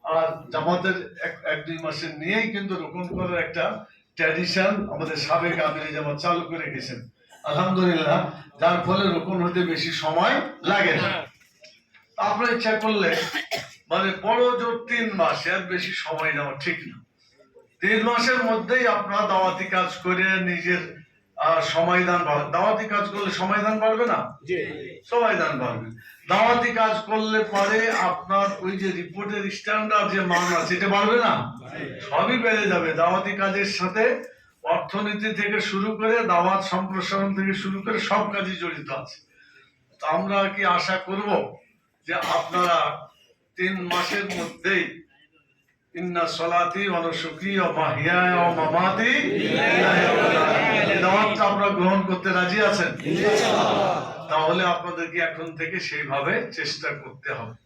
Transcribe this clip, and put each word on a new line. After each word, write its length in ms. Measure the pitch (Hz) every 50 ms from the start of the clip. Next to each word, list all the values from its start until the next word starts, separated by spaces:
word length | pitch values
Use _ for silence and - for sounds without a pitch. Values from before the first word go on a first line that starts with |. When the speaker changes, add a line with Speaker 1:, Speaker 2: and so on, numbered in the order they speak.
Speaker 1:
আর 480 | - 156 160 165 160 160 160 - - -
জামাতের 640 | - 156 156 165 180 180 185 185 180 - - - - -
এক, 160 | 165 165 - - -
এক 220 | - 156 151 156
দুই 120 | 160 165 160
মাসের 400 | 165 156 151 - 170 156 147 151
নিয়েই 320 | 151 180 208 226 226 220
কিন্তু 240 | 196 202 196 190 190
রোকন 340 | 165 160 147 160 180 180 175
করার 360 | - 180 180 175 175 170 165
একটা 400 | - - - - - - - - - _ _ _ _ _
ট্র্যাডিশন 720 | - 165 156 156 170 180 180 - 190 190 202 208 196 - -
আমাদের 260 | 147 147 160 156 156
সাবেক 440 | 147 - - 160 170 170 175 165 160
আমিরে 320 | 156 151 151 - 156 156
জামাত 240 | 147 151 151 147 143
চালু 240 | - - 175 175 175
করে 300 | 170 - 170 160 160 147
গেছেন, 380 | 139 127 120 - 123 120 - - _ _ _ _ - - -
আলহামদুলিল্লাহ, 880 | 151 151 156 180 190 190 185 185 175 170 160 147 - - - - - - - - - _ -
যার 200 | 160 170 175 - -
ফলে 280 | 175 190 196 202 190 170
রোকন 280 | 160 - 185 190 180
হতে 180 | 175 175 175 185
বেশি 320 | 175 165 165 147 - 165
সময় 480 | 156 - 156 156 156 170 196 233 269 285 - - - -
লাগে 340 | 170 175 202 202 190 180 -
না। 300 | - 196 196 190 170 - - _ _ - _ _ _ - - - _ _ _ _ - _ _ _
আপনারা 360 | - - 208 208 202 240 226
ইচ্ছা 200 | 233 233 226 220
করলে, 440 | 220 214 214 220 214 202 185 170 165 165 160 - - 320 - - - - - - - - _ _
মানে, 220 | 165 185 196 196 180 -
বড় 380 | 190 208 233 233 247 247 247 240
জোর 260 | 233 240 233 233 - -
তিন 220 | 240 240 226 214 202
মাস, 320 | 185 165 160 143 - -
এর 140 | 170 185 196
বেশি 320 | 185 180 185 180 - -
সময় 400 | - - - 156 160 156 160 156
নেওয়া 200 | - 143 147 139 139 143
ঠিক 180 | - 180 180 - -
না। 180 | - 117 - - _ _ _ _ _ _ _ _ _ _ - _ _ _ _
তিন 220 | - 202 220 220
মাসের 420 | 214 233 240 233 240 254 247 240 226
মধ্যেই 420 | 226 220 214 - - 247 247 240
আপনারা 400 | 226 - 208 202 190 202 208 208
দাওয়াতি 380 | 185 190 185 185 185 180 185 190
কাজ 320 | - 190 185 180 175 -
করে 440 | - - 180 180 180 190 190 190 185
নিজের, 640 | 185 180 175 175 - 175 185 180 - - - - - _ _ _ _ _ _
আহ, 240 | - 151 160 165 160
সময় 440 | 160 - - 160 170 175 180 180 180
দান 200 | 175 175 170 170
বাড়-, 260 | 151 147 139 - -
দাওয়াতি 380 | 151 175 190 214 220 220 220 214
কাজ 200 | 208 202 202 202
করলে 220 | 196 202 196 185
সময় 280 | 170 - 190 196 196 202
দান 200 | 202 220 220 214
বাড়বে 280 | 214 220 220 220 240
না? 320 | 226 175 - - - - - -
Speaker 2:
জি। 100 | 143 180 165 - - 151 - - - - - _
Speaker 1:
সময় 320 | - 233 240 226 214 -
দান 220 | - 160 160 - 123
বাড়বে। 320 | 123 120 117 117 113 113 - - - - - - - -
দাওয়াতি 440 | 180 202 226 240 240 240 240 240
কাজ 260 | 226 226 220 214 214 214
করলে 460 | - 196 214 220 220 220 214 214 220
পরে 480 | 208 202 196 196 202 214 220 226 226
আপনার 540 | 214 - 190 180 180 185 - - 196 196 196 196 196 -
ওই 180 | 185 190 196 185
যে 120 | 196 190
রিপোর্টের 600 | 175 170 175 170 170 196 202 202 202 202 196 196
স্ট্যান্ডার্ড 600 | - - - 208 214 214 214 214 214 208 202 -
যে 80 | 185 196
মান 340 | 185 180 175 175 175 175 175
আছে, 200 | 165 160 156 185
এটা 140 | 180 196 196
বাড়বে 280 | 196 202 208 214 233
না? 360 | 240 233 196 - - - - - - - - - - - - - - - -
সবই 280 | - 160 220 - 254 240
বেড়ে 300 | 226 226 220 214 202 190
যাবে। 240 | 180 170 165 160
দাওয়াতি 400 | 156 160 165 175 185 190 190 202
কাজের 320 | 196 196 196 196 190 202 202
সাথে 720 | 202 - - 185 185 - 220 226 254 - - - - - _ _ _ _ _
অর্থনীতি 800 | - - - - - - - 202 214 208 208 208 214 220 180 185
থেকে 180 | 208 202 208 196
শুরু 360 | - - 196 196 202 220 220
করে, 280 | 208 214 220 233 240 214
দাওয়াত 400 | 180 180 170 175 185 190 196 190
সম্প্রসারণ 720 | - 180 185 190 185 185 185 180 190 196 196 196 196 196
থেকে 200 | 196 190 196 190
শুরু 280 | - - 190 196 -
করে 180 | - 226 220 -
সব 320 | - - 196 208 208 208
কাজই 240 | 202 196 185 185 185
জড়িত 340 | 165 175 170 151 147 - 139
আছে। 300 | 135 131 131 - - - _ _ _ _ - _ _ - _ _ _ _ _ _ _ _
তো 60 | -
আমরা 420 | 156 160 175 190 196 202 196 196 196
কি 160 | 196 - 190
আশা 320 | 180 175 170 - 190 185
করব 600 | 185 - 185 190 202 208 208 190 - - - - - _ _ _ _ _ _ _ _ _
যে 80 | - 170
আপনারা 960 | 170 - 156 170 170 - - 170 180 180 175 170 165 160 147 143 - - - _ _ _ _ _ _ _ _ _
তিন 240 | - 180 190 196 185
মাসের 440 | 180 180 180 180 175 - 208 202 196
মধ্যেই 800 | 190 180 175 165 - - - - 185 196 180 156 - - - - _ _ _ _ _ _ _ _ _ _ _ _ _ _ _ _ _ _
"ইন্না 320 | 170 175 180 175 170 165
সলাতি 600 | 160 156 156 165 165 170 175 175 - - 196 202 196
ওয়া 120 | 185 170
নুসুকি 600 | 165 165 160 - - 160 156 - 180 196 196 190
ওয়া 120 | 180 165
মাহইয়ায়া 640 | 165 160 160 156 156 147 147 170 175 180 180 180 180
ওয়া 200 | 175 170 175 170
মামাতি 500 | 165 160 156 160 170 185 190 190 202 226
লিল্লাহি 1000 | 247 247 - - - - - - - - - - - - 180 - - - - -
রাব্বিল 320 | - - - - - -
আলামিন", 540 | - - - 214 - - - - 208 208 202
এই 120 | 202 180
দাওয়াতটা 420 | 180 185 196 208 214 208 208 - 208
আপনারা 240 | 202 202 196 202 202
গ্রহণ 340 | 190 175 175 185 196 196
করতে 300 | 180 185 185 180 - 196
রাজি 300 | 180 180 180 180 185 214
আছেন? 520 | 208 202 202 - 170 160 151 - - 143 - 202 208 208 214 - - - - - - - - 196 202 190 175 156 135 - - - - 151
তাহলে 360 | 151 160 156 160 180 180 180
আপনাদেরকে 540 | 175 170 170 170 - - - 165 165 165 170
এখন 380 | 165 165 160 160 165 165 151
থেকে 240 | 143 165 170 190 185
সেইভাবে 720 | - - 160 147 143 139 135 139 139 165 202 240 - -
চেষ্টা 360 | - 165 160 - - - 160 147
করতে 440 | 139 - - - - - - 143
হবে। 220 | 139 117 113 117 120 - _